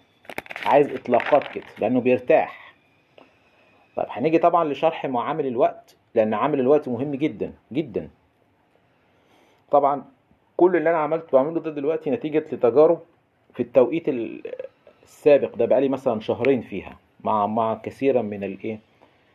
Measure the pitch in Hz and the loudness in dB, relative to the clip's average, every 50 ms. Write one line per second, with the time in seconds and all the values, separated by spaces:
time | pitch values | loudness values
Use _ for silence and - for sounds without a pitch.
0 | _ _ _ _ _ - - - - - - - - - 120 143 147 123 - 127 | _ _ _ _ _ -16 -14 -14 -14 -14 -14 -8 0 4 4 4 4 4 -2 -8
1 | - - - - - - 151 139 - - - - - - - - - 107 123 127 | -2 0 0 0 2 2 2 2 0 -2 -12 -14 -14 -14 -8 -4 -2 0 0 0
2 | 113 127 127 127 - - 160 135 92 - - - - - _ _ _ _ _ _ | 2 2 0 0 2 2 2 2 2 -2 -8 -18 -20 -20 _ _ _ _ _ _
3 | _ _ _ - - _ _ _ _ _ _ _ _ _ _ _ _ _ _ - | _ _ _ -20 -20 _ _ _ _ _ _ _ _ _ _ _ _ _ _ -8
4 | - - - 104 127 160 160 165 165 175 170 170 170 151 139 - - 160 - - | -8 -8 -6 -4 -2 0 2 4 2 4 2 2 0 0 -4 -2 -2 -2 -2 -2
5 | - 139 131 120 110 123 151 160 143 135 120 117 151 170 - - _ _ _ _ | -8 -6 -4 -4 -4 -4 -4 -4 -4 -4 0 0 0 0 0 -6 _ _ _ _
6 | _ _ _ 113 110 107 110 104 123 143 151 139 123 127 147 147 147 127 123 113 | _ _ _ 0 0 2 0 0 0 0 0 0 2 2 2 2 2 -2 -6 -6
7 | 139 147 143 127 151 151 113 95 95 76 73 _ _ _ 110 147 160 127 92 92 | -6 -6 -4 -4 -4 -4 -4 -6 -8 -10 -10 _ _ _ -8 -8 -6 -6 -8 -10
8 | 80 73 - _ _ _ _ _ _ _ _ _ _ _ _ _ _ _ _ _ | -10 -10 -18 _ _ _ _ _ _ _ _ _ _ _ _ _ _ _ _ _
9 | _ _ _ _ _ _ _ _ _ _ _ _ _ _ - 143 143 139 143 139 | _ _ _ _ _ _ _ _ _ _ _ _ _ _ 2 2 2 2 -2 -2
10 | - - _ _ _ _ _ _ _ _ _ - 170 190 185 165 151 165 170 160 | -8 -16 _ _ _ _ _ _ _ _ _ 2 2 4 4 2 2 0 0 0
11 | 151 147 160 165 165 - - 131 131 156 170 165 147 160 156 147 139 151 165 160 | 0 -2 -4 -6 -4 2 2 2 2 2 -2 -4 -6 -6 -8 -4 -4 -4 -4 -4
12 | - 151 127 117 - 160 147 156 156 - 127 113 - 120 113 139 156 165 170 160 | -4 -4 -4 -4 -4 -2 -2 -2 -4 -4 -4 0 0 2 4 6 4 4 4 0
13 | - _ _ _ _ _ _ _ _ _ _ - 123 - - 135 123 - 156 165 | -4 _ _ _ _ _ _ _ _ _ _ -8 -8 0 4 2 4 4 0 -4
14 | - 156 139 120 113 - - - - - - - - - _ _ _ - _ _ | -4 -4 -4 -4 -6 -8 -10 -12 -14 -14 -12 -12 -14 -16 _ _ _ -20 _ _
15 | _ _ - _ - 151 143 135 113 - - 101 117 110 - 123 139 135 135 131 | _ _ -20 _ 4 6 6 6 4 0 0 0 2 4 4 2 4 0 -2 -2
16 | - 131 113 110 - - 107 98 139 139 139 120 110 - 104 90 76 76 - - | -2 -2 -2 -2 -2 -4 -4 0 2 2 2 0 -2 -6 -10 -12 -12 -12 -18 -20
17 | _ _ _ _ - 104 107 107 104 107 107 113 113 110 110 107 - 110 - - | _ _ _ _ -4 -2 0 0 0 0 0 -2 -2 -2 -2 -4 -8 -12 -8 -2
18 | 135 135 127 123 110 104 104 98 101 98 95 - - 110 110 110 _ _ _ _ | 0 2 2 2 0 -2 -6 -8 -8 -8 -8 -8 -8 -10 -10 -10 _ _ _ _
19 | _ _ _ _ _ _ _ | _ _ _ _ _ _ _